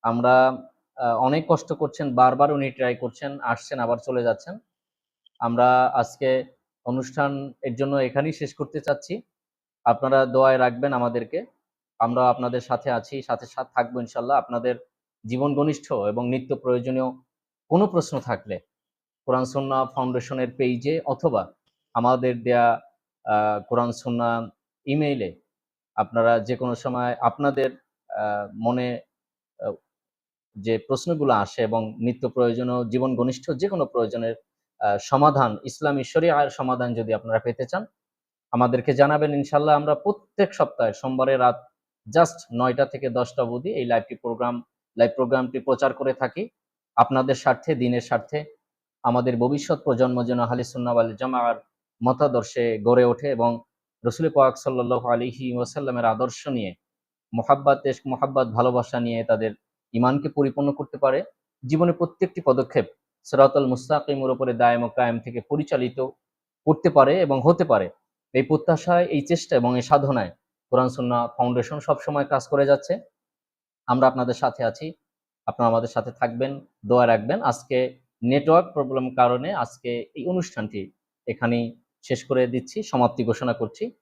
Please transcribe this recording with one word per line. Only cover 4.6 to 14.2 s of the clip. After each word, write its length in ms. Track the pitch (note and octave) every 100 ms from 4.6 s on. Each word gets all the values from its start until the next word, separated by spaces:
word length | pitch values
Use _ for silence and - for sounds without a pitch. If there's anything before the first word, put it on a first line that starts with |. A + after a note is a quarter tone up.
| _ _ _ _ _ _ _ _
আমরা 480 | A#2+ A#2+ B2 B2+ B2+
আজকে 580 | C3 A2+ - C3 C3 B2+ _ _ _
অনুষ্ঠান 680 | - B2+ B2+ D3 C#3 C#3 C#3 B2
এর 120 | C#3
জন্য 220 | A#2 C#3 C#3
এখানেই 360 | B2+ C3+ D3+
শেষ 220 | D#3 C#3+
করতে 260 | - C#3+ D#3
চাচ্ছি। 420 | D3 C#3 - G#3 - _ _ _ _ _
আপনারা 420 | - A#2 C3 C3+ C3
দোয়ায় 320 | B2+ C3+ C3
রাখবেন 340 | B2+ A#2+ C#3
আমাদেরকে, 540 | B2+ A#2+ A#2+ A2+ E3 A#3 _ _ _ _ _
আমরা 320 | A#2 B2 B2+
আপনাদের 300 | B2 B2 B2
সাথে 300 | - B2 -
আছি, 320 | A#2+ A#2 C#3
সাথে 240 | C3 A#2 A#2+
সাথে 240 | - C3
থাকবো 260 | C3 A#2+ B2
ইনশাল্লাহ। 380 | A#2 B2+